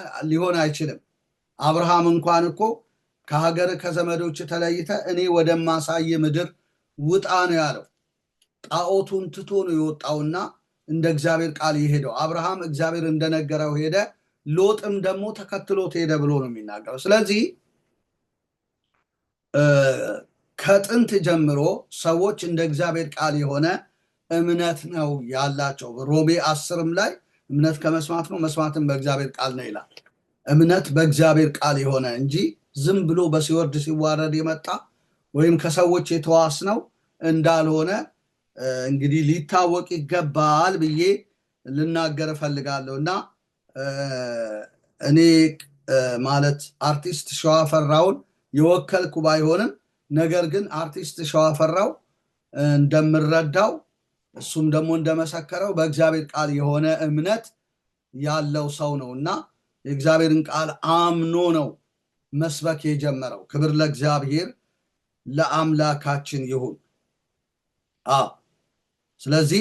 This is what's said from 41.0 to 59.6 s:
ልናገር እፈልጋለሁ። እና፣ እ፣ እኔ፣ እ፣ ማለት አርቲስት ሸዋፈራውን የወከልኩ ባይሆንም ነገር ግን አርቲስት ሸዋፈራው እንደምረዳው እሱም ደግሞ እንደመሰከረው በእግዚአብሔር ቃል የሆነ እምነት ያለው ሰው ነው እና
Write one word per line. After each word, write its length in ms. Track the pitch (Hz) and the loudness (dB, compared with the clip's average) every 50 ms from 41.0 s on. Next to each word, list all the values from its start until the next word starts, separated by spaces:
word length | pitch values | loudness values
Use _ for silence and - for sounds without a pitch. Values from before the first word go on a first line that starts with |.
| 175 196 202 202 - _ _ _ _ _ _ _ _ | 2 2 0 0 -4 _ _ _ _ _ _ _ _
ልናገር 640 | 127 135 147 156 165 165 165 165 156 147 143 156 156 | -8 -4 -4 -2 -2 -2 -2 -2 -2 -4 -4 -6 -6
እፈልጋለሁ። 640 | 151 147 156 147 143 143 131 143 139 135 131 135 135 | -6 -6 -6 -4 -4 -6 -6 -6 -6 -8 -8 -8 -6
እና፣ 140 | 135 151 175 190 208 - - _ _ _ _ _ _ _ _ _ | -4 -4 -4 -4 -4 -6 -10 _ _ _ _ _ _ _ _ _
እ፣ 80 | 131 135 139 139 139 139 139 131 127 127 120 120 117 113 107 107 107 - - _ _ _ _ _ _ | -10 -8 -8 -6 -6 -6 -6 -6 -8 -8 -8 -6 -8 -8 -8 -8 -12 -12 -16 _ _ _ _ _ _
እኔ፣ 180 | - 143 147 160 170 165 165 160 160 156 147 - - - _ _ _ - | 0 4 4 6 6 8 6 6 4 4 0 -4 -14 -20 _ _ _ 0
እ፣ 80 | 135 131 127 123 120 123 | 0 0 0 0 -4 -4
ማለት 400 | 131 135 143 143 143 147 147 - - - _ _ | -2 0 2 2 2 2 0 -2 -6 -14 _ _
አርቲስት 460 | 131 147 147 143 - 180 165 - - - | -2 -2 -2 -2 -4 -6 -8 -8 -10 -10
ሸዋፈራውን 840 | - - - 156 156 160 156 147 160 156 151 143 156 160 175 190 196 - - _ _ _ _ _ - | -10 -2 2 2 4 4 4 2 2 2 2 4 4 4 4 4 2 -2 -8 _ _ _ _ _ 2
የወከልኩ 600 | 143 156 170 180 175 - - 190 180 175 - - 165 | 4 4 6 4 4 2 0 0 0 0 -2 -4 0
ባይሆንም 480 | 156 156 156 156 156 156 165 190 226 403 - - _ _ _ _ _ _ | 2 2 2 4 4 2 2 2 0 -2 -4 -8 _ _ _ _ _ _
ነገር 340 | 147 156 165 165 175 175 170 | 0 2 2 2 2 0 0
ግን 180 | 160 160 202 208 - | 0 -2 -4 -4 -4
አርቲስት 440 | 151 156 165 151 - - 156 - - - 151 | -6 -8 -8 -8 -8 -12 -12 -12 -10 -10 -8
ሸዋፈራው 640 | - - 156 156 - - 147 160 160 165 185 208 269 - - _ _ _ _ _ _ _ _ _ _ - 139 147 147 | 0 2 4 4 4 4 2 0 2 2 0 0 -2 -4 -8 _ _ _ _ _ _ _ _ _ _ -4 0 2 2
እንደምረዳው 1040 | 147 143 143 139 156 156 156 156 156 156 151 151 160 160 165 147 143 185 208 240 330 - - _ _ _ _ _ _ _ _ _ _ | 4 4 4 4 4 4 4 4 2 2 2 2 2 2 2 2 2 2 2 2 0 -6 -12 _ _ _ _ _ _ _ _ _ _
እሱም 300 | - - - - 160 156 156 | -16 -14 -8 -4 0 0 2
ደግሞ 200 | 147 156 160 160 165 | 2 2 0 0 -2
እንደመሰከረው 760 | 165 151 160 160 160 160 151 170 165 151 - 180 175 196 208 | 0 0 0 0 0 -2 -4 -6 -10 -10 -10 -6 -4 -4 -2
በእግዚአብሔር 520 | 190 165 160 156 147 - 165 160 160 160 151 | 0 0 0 0 2 2 2 2 2 0 -4
ቃል 240 | - - 151 151 151 | -4 -4 -4 -2 -2
የሆነ 360 | 143 143 143 143 147 151 156 156 160 160 | -2 -2 0 0 0 0 0 0 0 0
እምነት 420 | 160 151 151 151 156 190 220 226 - - _ _ _ _ _ _ _ _ _ _ _ _ - | 0 0 0 0 0 0 -2 -2 -4 -10 _ _ _ _ _ _ _ _ _ _ _ _ -12
ያለው 520 | 131 143 147 151 156 147 143 147 151 147 147 | -8 -4 -2 -2 -2 -2 -2 -4 -4 -4 -6
ሰው 220 | 143 - 151 147 143 | -6 -4 -4 -4 -4
ነው 140 | 139 127 123 | -4 -6 -8
እና 160 | 123 131 147 170 208 302 - - _ _ | -8 -6 -6 -4 -6 -6 -8 -14 _ _